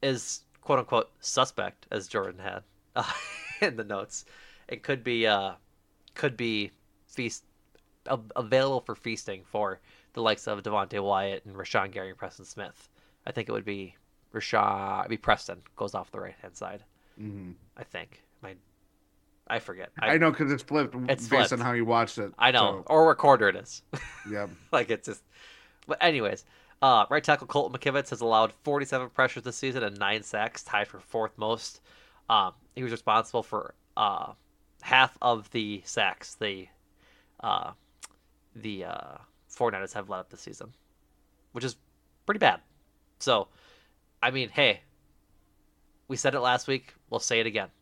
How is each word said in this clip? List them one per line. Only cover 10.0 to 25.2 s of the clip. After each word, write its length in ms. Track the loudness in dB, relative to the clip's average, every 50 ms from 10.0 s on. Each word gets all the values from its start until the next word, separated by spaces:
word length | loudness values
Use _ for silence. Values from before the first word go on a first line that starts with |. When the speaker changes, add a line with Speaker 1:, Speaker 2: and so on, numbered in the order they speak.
| _ _ _
Speaker 1:
the 80 | -2 0
likes 240 | 0 0 0 -2 -6
of 160 | -6 -4 -4
Devontae 400 | -2 -2 -2 -2 -2 -4 -4 0
Wyatt 420 | 2 2 2 2 -2 -4 -6 _
and 100 | -14 -14
Rashawn 360 | -12 -12 -2 -2 -2 -2 -2
Gary 180 | -6 -10 -10 -10
and 80 | -12 _
Preston 280 | -12 -12 -12 -14 -20
Smith. 440 | -20 -14 -12 -12 -14 -14 -18 -20 _ _ _ _ _ _ _ _ -10
I 40 |
think 160 | -8 -8 -6 -4
it 40 |
would 140 | -4 -6 -4
be 300 | -6 -8 -8 -10 -12 -16 _ _ _ _ _ _ _ _
Rashawn, 680 | -8 -6 0 2 2 4 4 2 0 -2 -4 -2 -4
it'd 80 | -4 -4
be 60 | -4 -4
Preston 440 | 2 2 2 2 2 -12 -14 -14 -14 -20 _
goes 180 | -8 -8 -6 -6
off 160 | -8 -10 -8
the 100 | -12 -12
right 140 | -12 -12 -14 -16
hand 140 | -20 -20 -14
side. 280 | -12 -12 -12 -12 -14 -18 _ _ _ _ _ _ -14
Speaker 2:
Mm-hmm. 300 | -12 -12 -12 -12 -12 -14 -16 -18 -20 _ _ -20
Speaker 1:
I 60 | -20
think. 400 | _ _ -14 -14 -14 -18 -20 _ _ _ _
My, 140 | -18 -18 -18 -18 _ _ _ _ _ _ _ _ _ _ _ _ _ _ _ _ _ -4
I 120 | -4 -4
forget. 320 | -4 -6 -14 -12 -14 -14 _ -4
I, 140 | 0 2 4
Speaker 2:
I 40 | 4
know 140 | 4 4
'cause 200 | 2 2 0 -2
it's 120 | -2 -4 -4
flipped 320 | -4 -2 -2 -2 -2 -4
Speaker 1:
it's 320 | -8 -2 -2 -2 -2 0 0
Speaker 2:
based 220 | 2 4 4 4
Speaker 1:
flipped. 40 | 2
Speaker 2:
on 60 | -2
how 140 | -2 -2 0
you 120 | 0 0
watched 320 | 2 4 2 2 0 -2 -8
it, 160 | -8 -8 0 4
Speaker 1:
I 100 | 6 6
know, 340 | 8 8 6 4 2 -2 0 6
Speaker 2:
so. 60 | 8
Speaker 1:
or 120 | 8 10
what 140 | 10 8 6
quarter 280 | 8 8 8 8 8 4
it 80 | 4
is. 280 | 2 -4 -12 -16 -18 _ _
<laughs> 420 | -12 -12 -12 -12 -16 -16 -12 -8
Speaker 2:
Yep. 180 | -6 -6 -6 -8 -10 -16 -10 0
Speaker 1:
Like, 180 | 0 0 2 2
it's 160 | -2 -4 -4 -10
just, 140 | -12 -12